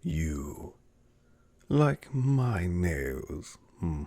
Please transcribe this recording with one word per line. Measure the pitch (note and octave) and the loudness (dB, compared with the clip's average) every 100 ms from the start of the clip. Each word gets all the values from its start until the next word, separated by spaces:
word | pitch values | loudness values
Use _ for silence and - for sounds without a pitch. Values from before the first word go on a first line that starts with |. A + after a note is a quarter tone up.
You | F2 D#2 D#2+ D2 C#2 - - - _ _ _ _ _ _ _ _ _ | -2 -2 -2 -2 -6 -10 -14 -18 _ _ _ _ _ _ _ _ _
like | C#3+ D3 C#3+ - | 4 4 2 -4
my | C3+ B2+ C#3 B2 G#2 F2 | -2 2 2 2 0 0
nails, | F2 F2+ D2+ C2+ C2+ - D2+ - - _ - | 2 2 0 -2 -4 -6 -10 -10 -18 _ -6
hmm? | F2 D2+ | -4 -2